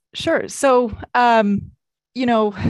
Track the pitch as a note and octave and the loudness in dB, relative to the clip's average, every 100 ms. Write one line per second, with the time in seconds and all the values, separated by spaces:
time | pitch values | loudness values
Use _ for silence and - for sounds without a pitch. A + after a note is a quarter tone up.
0 | _ - - D#4+ - - C#4 B3 B3 - | _ -8 -4 -2 -4 -2 2 2 0 -8
1 | - A#3+ A#3+ A3+ G#3 G3+ - _ _ _ | -6 0 4 4 2 0 -4 _ _ _
2 | _ - B3 A3+ G#3+ F#3+ | _ -6 0 0 0 -2